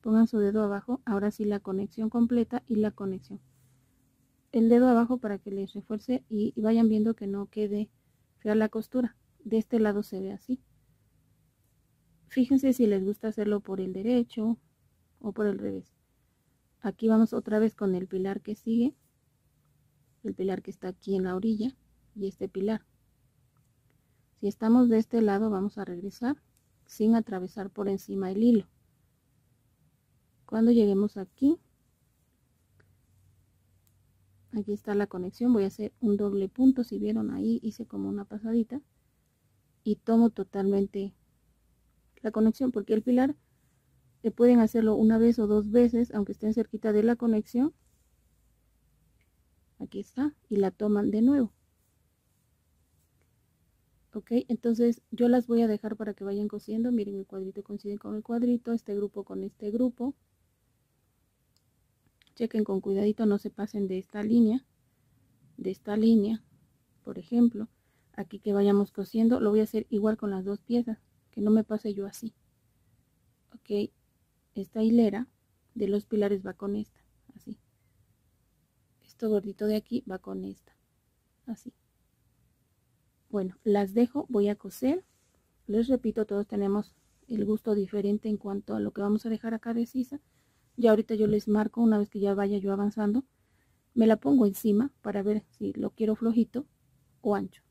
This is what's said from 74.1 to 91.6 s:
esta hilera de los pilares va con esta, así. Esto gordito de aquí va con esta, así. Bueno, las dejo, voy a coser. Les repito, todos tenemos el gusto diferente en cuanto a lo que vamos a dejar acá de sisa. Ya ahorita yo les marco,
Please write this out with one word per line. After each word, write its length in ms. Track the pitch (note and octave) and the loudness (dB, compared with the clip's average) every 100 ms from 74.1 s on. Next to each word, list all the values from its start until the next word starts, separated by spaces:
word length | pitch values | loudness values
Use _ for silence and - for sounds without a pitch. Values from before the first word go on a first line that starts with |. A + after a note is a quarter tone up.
| _ _ _ _ - | _ _ _ _ -12
esta 260 | F#3+ A3+ | -8 0
hilera 460 | A3 A#3 A3 G3+ B3+ _ _ _ _ - | 4 6 4 0 -10 _ _ _ _ -6
de 120 | G3+ | -2
los 180 | G#3 - | -2 -2
pilares 380 | G#3 G3+ G3+ | -2 0 -2
va 100 | F#3+ | -6
con 220 | F#3 G3+ G#3 | -10 -8 -6
esta, 240 | G#2+ _ _ _ _ - | -8 _ _ _ _ -20
así. 240 | - - _ _ _ _ _ _ _ _ _ _ _ _ _ _ | -20 -20 _ _ _ _ _ _ _ _ _ _ _ _ _ _
Esto 260 | _ _ A3+ | _ _ 0
gordito 380 | G#3 G3+ F#3+ G#3+ | 0 -2 -6 -2
de 80 | G#3+ | -2
aquí 280 | - A#3 - | -2 -8 -6
va 80 | F#3 | -12
con 260 | - F#3+ | -10 -10
esta, 320 | F#3+ G3 _ _ _ _ _ _ _ _ - | -10 -14 _ _ _ _ _ _ _ _ -14
así. 260 | A3 - _ _ _ _ _ _ _ _ _ _ _ _ _ _ _ _ | -14 -14 _ _ _ _ _ _ _ _ _ _ _ _ _ _ _ _
Bueno, 280 | G#3 F#3 F#3 | -6 -6 -6
las 300 | - G3+ G3 | 0 2 2
dejo, 320 | G#3 A#3+ C#4+ - | 2 0 0 -4
voy 200 | A3+ G3+ | 0 0
a 60 | G3+ | -2
coser. 500 | G3 - B3+ F4 - _ _ _ _ _ - | -10 -4 -2 -2 -6 _ _ _ _ _ -4
Les 200 | G#3+ A#3 | -2 0
repito, 380 | B3+ A3 G#3+ G#3+ | 0 -2 -4 -4
todos 220 | G3+ G#3 | -4 -4
tenemos 480 | G#3 G3 G3+ G#3 _ _ _ _ | -4 -2 -2 -4 _ _ _ _
el 180 | A3+ G3+ | -6 -2
gusto 300 | G#3+ - G#3 | -4 -2 -2
diferente 520 | F#3+ G#3 G3+ G#3 A3 | -2 -4 -2 -2 -4
en 100 | G#3 | -6
cuanto 380 | G3+ G3+ G#3 G#3+ | -6 -10 -6 -6
a 40 | |
lo 120 | G#3 | -6
que 100 | - | -4
vamos 260 | G3+ G#3+ A#3 | -2 -2 -2
a 20 | |
dejar 240 | A3 A3+ | -6 -6
acá 220 | A3+ A#3 A#3 | -8 -6 -4
de 100 | A#3 | -4
sisa. 340 | C4 B3+ C#4+ _ _ _ _ _ - | -4 -6 -10 _ _ _ _ _ 2
Ya 140 | A#3 | 4
ahorita 260 | G#3+ A3 A3 | 4 2 0
yo 120 | G#3+ | 2
les 200 | G#3+ - | 2 2
marco, 340 | G#3 | 0